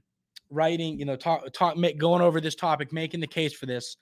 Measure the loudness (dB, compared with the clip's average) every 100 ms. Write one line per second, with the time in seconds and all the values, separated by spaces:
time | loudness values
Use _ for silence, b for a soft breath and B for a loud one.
0 | _ _ _ -20 -8 0 0 0 -4 -6
1 | -6 -4 -2 -2 -4 0 0 2 0 2
2 | 4 6 4 4 0 -2 0 0 -2 -6
3 | -6 -6 -4 -2 -2 -4 -6 -6 -8 -16